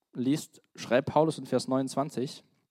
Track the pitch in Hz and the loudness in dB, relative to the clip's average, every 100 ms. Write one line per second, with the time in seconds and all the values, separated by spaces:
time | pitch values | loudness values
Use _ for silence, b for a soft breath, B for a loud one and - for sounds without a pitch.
0 | _ 135 127 156 - - _ - - 123 | _ -2 0 0 -2 -20 _ -12 2 2
1 | - 151 160 - 135 127 - 131 131 - | 4 2 2 0 -2 -2 0 -2 0 -2
2 | 156 117 135 - _ _ _ | -4 -4 -6 -8 _ _ _